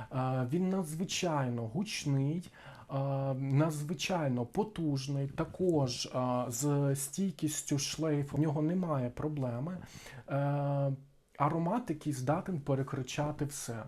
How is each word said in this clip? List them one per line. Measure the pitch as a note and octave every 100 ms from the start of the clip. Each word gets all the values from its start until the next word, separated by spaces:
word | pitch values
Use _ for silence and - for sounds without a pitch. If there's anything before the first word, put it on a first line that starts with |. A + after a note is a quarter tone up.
| A#2
А, | C3 C3 C3 B2
він | E3 F#3
надзвичайно | F#3+ E3 D#3 F#3+ - F3 D3+ B2+ A#2+ A2+
гучний, | B2+ - - D3 C#3 C#3 E3+ F3 - - - -
а, | C#3 C#3 C3+ C3+ C3
надзвичайно | C3+ C#3 D#3+ D3+ D3 F3 - F3+ D3 B2 A#2+
потужний, | - G#3+ - D#3+ C#3 C3+ C#3 C#3
також, | - D#3+ - F#3 D#3+ C3 A#2+ -
а, | C3+ B2+ B2 B2
з | A#2 D3 C#3+ C#3 C#3
стійкістю | - - F#3+ - D3+ D3+ - C#3+
шлейфу. | - - D#3+ D3 C#3+ C#3+
В |
нього | D#3 D3
немає | D3+ F#3 F3+ C#3+ B2
проблеми. | A#2+ D3 D3+ B2+ A#2 D3+ F3+ - - - C3 -
Е, | C#3 C#3+ C#3+ C#3+ C#3+ C#3 C3+ - - _ -
аромат, | C#3+ D#3+ E3+ A#3 A#3+
який | D3+ D3+
здатен | B2+ B2+ D#3+ F#3+ E3+
перекричати | C#3 C3+ C3+ - B2+ - D3 D3+ C#3+
все. | - - A2+